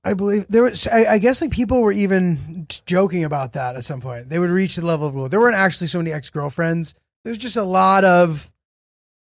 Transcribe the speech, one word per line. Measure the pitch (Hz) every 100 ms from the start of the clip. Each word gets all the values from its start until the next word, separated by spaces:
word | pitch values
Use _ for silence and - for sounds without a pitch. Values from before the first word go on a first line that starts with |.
I | 190
believe | 190 202 208 190
there | 220
was, | 247 202 -
I, | 226 214
I | 214
guess, | 233 262
like, | 302
people | 208 233 247
were | 214
even | 202 196 190 180 151 147 170 156
t-, | - -
joking | 180 196 180
about | 151 147 127
that | 147 127 127
at |
some | 120 135
point. | 127 120 127
They | 170
would | 175
reach | 185 190 175
the | 170
level | 156 147
of |
galore. | 135 131
There | 196
weren't | 240 208
actually | 190 - 170
so | 175
many | 165
ex-girlfriends. | 151 - 151 143 151 165 170 160 - _ _
There's | 226 226
just | 240 226
a |
lot | 190 185 190 196
of, | 190 175 175 147 - _ _ _ _ _ _ _ _